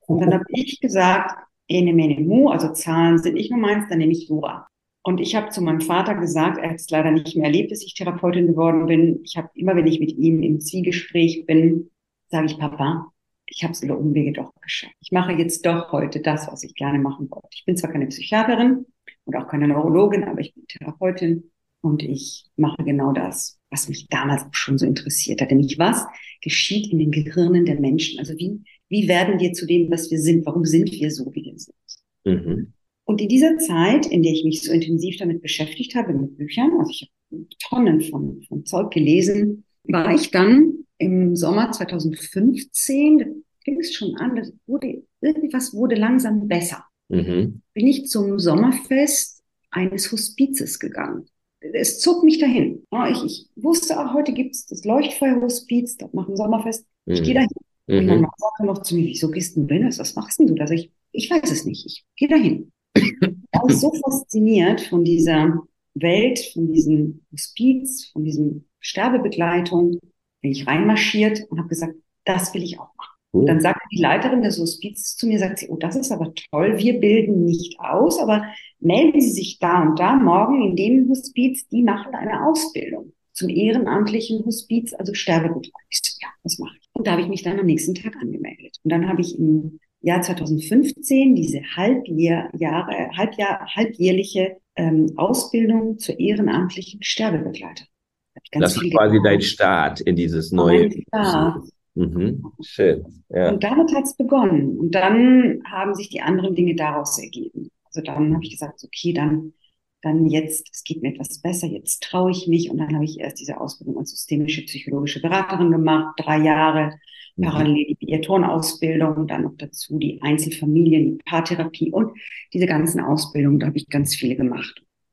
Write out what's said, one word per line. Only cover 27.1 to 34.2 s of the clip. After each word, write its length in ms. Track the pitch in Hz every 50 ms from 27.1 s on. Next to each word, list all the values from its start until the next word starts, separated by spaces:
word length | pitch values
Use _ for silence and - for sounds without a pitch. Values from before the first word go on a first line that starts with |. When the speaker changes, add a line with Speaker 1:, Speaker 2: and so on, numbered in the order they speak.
Speaker 1:
Gehirnen 560 | 147 156 147 - - 175 175 180 180 170 170
der 120 | - 143 139
Menschen? 400 | 139 135 151 160 - - - -
Also 160 | 147 - 160 160
wie, 240 | 175 190 208 - - - _ _ _ _
wie 200 | 190 208 208 -
werden 300 | 180 175 190 180 196 175
wir 140 | 175 175 175
zu 140 | - 175
dem, 240 | 156 175 175 170 160
was 200 | 165 165 - -
wir 80 | 160 156
sind? 280 | 151 165 170 165 160
Warum 180 | - 165 175 165
sind 260 | 151 147 165 - - -
wir 180 | - 147 151
so, 240 | 147 123 127 - -
wie 100 | 156 -
wir 140 | - - -
sind? 180 | - - _ _ _ - - - _ _ _ _ _
Speaker 2:
Mhm. 480 | 98 92 90 80 82 90 104 214 - _ _ _ _ _ _ _
Speaker 1:
Und 140 | - 214 208
in 80 | 208 196
dieser 300 | 240 262 302 320 320 320
Zeit, 480 | 320 320 175 165 170 196 247 302 -
in 160 | - - 175